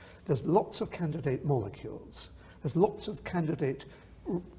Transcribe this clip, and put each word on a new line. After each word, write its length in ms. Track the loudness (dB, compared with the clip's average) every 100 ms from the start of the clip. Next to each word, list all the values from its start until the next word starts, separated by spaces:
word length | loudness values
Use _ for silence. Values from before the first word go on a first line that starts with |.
| -20 -8 0
There's 180 | 0
lots 380 | 6 4 4 -2
of 80 | -4
candidate 560 | -2 -2 0 0 0 2
molecules. 840 | 2 0 -6 -10 -10 -12 -14 -14 -16 -20 -6
There's 120 | -2 4
lots 320 | 4 2 -6
of 160 | -6
candidate 640 | -2 0 0 2 0 -2 -6 -18 -20 -12 -4
r-, 140 | -4 -4